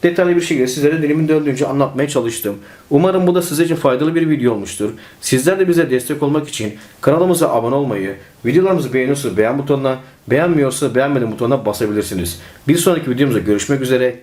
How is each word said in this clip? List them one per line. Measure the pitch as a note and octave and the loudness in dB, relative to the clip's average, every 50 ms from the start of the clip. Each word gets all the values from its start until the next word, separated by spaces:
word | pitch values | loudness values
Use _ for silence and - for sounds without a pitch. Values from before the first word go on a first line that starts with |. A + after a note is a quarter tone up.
| - | 2
detaylı | E3+ F3 F#3 F3+ F3 F3 | 0 2 2 2 2 2
bir | E3+ | 0
şekilde | E3 - E3 C#3 B2+ | 0 0 0 0 0
sizlere | B2+ B2+ D3+ C#3+ D3 D#3+ D#3+ | 0 0 0 0 2 2 2
dilimin | D3+ D3 D3+ D#3+ D#3 | 0 0 0 0 2
döndüğünce | D3+ D#3 D#3 D3 D3 C3 B2 C#3+ | 2 2 2 2 0 -2 -2 -2
anlatmaya | - C3+ C#3 C#3 - - B2+ C#3+ C#3+ | -2 0 0 0 0 0 -2 -2 0
çalıştım. | - C3+ A2+ A#2 A2+ - - G#2 G2+ G2+ - - - - - - | 0 -2 -2 -2 -6 -4 -6 -6 -6 -6 -12 -20 -20 -20 -8 0
Umarım | C#3+ C#3+ E3+ F#3+ F#3 F#3+ F3+ | 2 2 4 4 2 2 2
bu | F3+ F3 | 2 2
da | F3+ | 2
sizler | E3+ - D3+ D3 E3+ | 0 -2 0 0 0
için | E3 E3 | 0 0
faydalı | - - C#3 B2+ B2+ D3+ D#3+ E3 | 0 0 0 2 2 0 0 0
bir | E3 E3 D#3 | 0 0 0
video | D3+ C3+ A#2+ A#2+ A2+ | 0 2 2 0 0
olmuştur. | G2+ G2 F#2 - - G#2+ G#2+ A2 - - - - - | 0 -6 -10 -6 -6 -6 -6 -6 -8 -18 -20 -20 -12
Sizler | - - C3+ C3 C3 E3 F#3+ F#3+ | -4 -2 -2 0 2 0 2 2
de | F#3+ | 2
bize | F3+ F3 E3+ E3 C3+ | 2 2 2 2 2
destek | B2+ B2 B2 - D3 - D3 | 0 -2 -2 -4 -4 -2 -2
olmak | C#3 D3 D#3 D3 - | 0 0 -2 -4 -4
için | - - A2 G#2 - - - - - - | -8 -8 -8 -8 -8 -12 -20 -20 -18 -2
kanalımıza | - C#3 D3 E3 F3+ F#3 F3 D#3 D#3 - | 2 2 4 4 4 2 2 2 2 2
abone | A2 A#2 A2+ A#2 C3 | 2 0 0 0 0
olmayı, | C#3 C#3+ B2+ G#2+ G2 F#2+ G2 F#2+ - - - - - - | 0 0 -2 -2 -4 -4 -6 -8 -10 -16 -20 -20 -6 -4
videolarımızı | A#2 C3+ F3 F#3 F#3+ F#3 D#3+ C#3 B2+ B2 | 2 2 4 4 4 0 0 -2 -2 -2
beğeniyorsanız | C3 B2+ C3 C#3+ C#3 - A#2 F#2 | 0 0 0 -2 -2 -2 -4 0
beğen | G2+ G#2+ A2+ C3+ C#3+ | 0 0 0 0 -2
butonuna, | C#3 C#3 C#3+ C3+ C3+ C3+ C3 B2+ - - - _ _ | -2 -2 -2 0 0 -2 -2 -4 -8 -20 -20 _ _
beğenmiyorsanız | - A#2+ C#3 E3 F3+ E3+ D3+ C#3 C3+ - - D3+ C3 A2+ | -2 0 0 2 2 2 2 2 0 0 -2 -4 0 0
beğenmedim | B2 C3+ C#3+ D3 C3 A#2 A2+ | 0 0 2 0 0 -2 -2
butonuna | G#2+ G#2+ A#2+ A2+ C#3 C3 G#2 | -4 -4 0 0 0 0 0
basabilirsiniz. | G#2+ G#2 - A#2 G#2 G#2 G#2+ G2+ - G2+ F#2 E2+ E2 - - - - - - - | -4 -2 -2 -2 -2 0 -2 -2 -2 -4 -4 -4 -6 -8 -12 -16 -20 -20 -8 0
Bir | - D#3 | 0 0
sonraki | E3+ - F#3+ F3 D#3 D3+ C3 | 2 4 2 0 0 0 -4
videomuzda | B2 B2 C#3+ C3+ A#2 G#2 | 0 0 2 2 2 0
görüşmek | F2 G#2 G#2 G2+ - - C#3+ C3+ | 2 0 0 0 0 -2 -2 -2
üzere. | C3+ B2+ C3 B2 B2+ B2 B2 - | 0 0 0 2 2 0 -2 -4